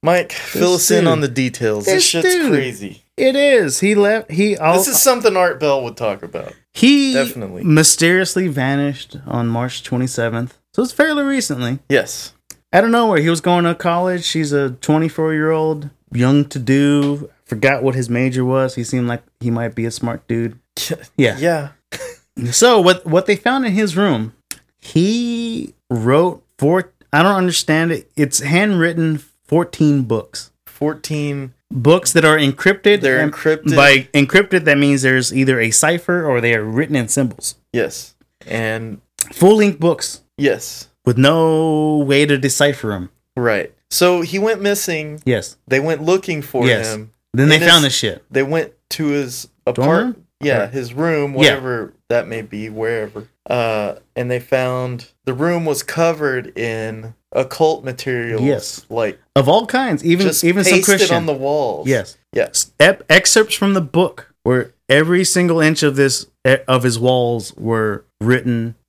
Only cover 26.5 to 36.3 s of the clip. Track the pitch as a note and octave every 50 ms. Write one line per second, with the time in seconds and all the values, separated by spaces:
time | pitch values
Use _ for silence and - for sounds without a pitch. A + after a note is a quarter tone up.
26.5 | _ _ - C#3+ E3+ F#3 F3+ F3+ _ _ _ _ - D3 E3 F#3+ G3+ F#3+ F#3 F3+
27.5 | E3 - - - D#3 D#3 E3 E3+ E3 A2+ - _ _ - D3+ C3 - - C3 C#3
28.5 | D#3 F3 G3+ G#3+ G3+ F3 E3 E3+ E3+ E3 D#3+ D#3+ D#3 D3 - _ _ _ _ _
29.5 | - E3 E3+ E3+ - - D#3+ D3+ C#3+ C#3+ C3 A2 A#2 A2 G#2 - _ - - -
30.5 | _ _ _ - - - C#3+ D3+ D#3 - _ - D#3 D3+ D3 D3 C#3+ C#3 C#3 C3
31.5 | - _ _ _ - C3 A#2 C#3+ E3 F#3 F3 - - E3+ D#3+ D#3 D#3 D#3 D3 C3+
32.5 | C3+ - - F#3 G3 G3 _ G#3 G#3 G3+ - C#3 C3 B2+ C3+ D3 D3 - - D#3
33.5 | D#3 D#3 D#3 D3 D#3 D3+ C#3 C#3+ C3+ C3+ B2+ - _ D3 C#3 C3 - F#3 G3+ G3
34.5 | F#3+ F#3 D#3 D#3 C#3+ C#3 C#3+ C#3+ C#3+ C#3 C3 C3 C3 B2+ B2+ A#2+ - B2+ C3 C3
35.5 | C3 B2 A2+ A2+ G#2+ - - D3+ E3+ E3+ E3+ - F3 F3+ E3 D3+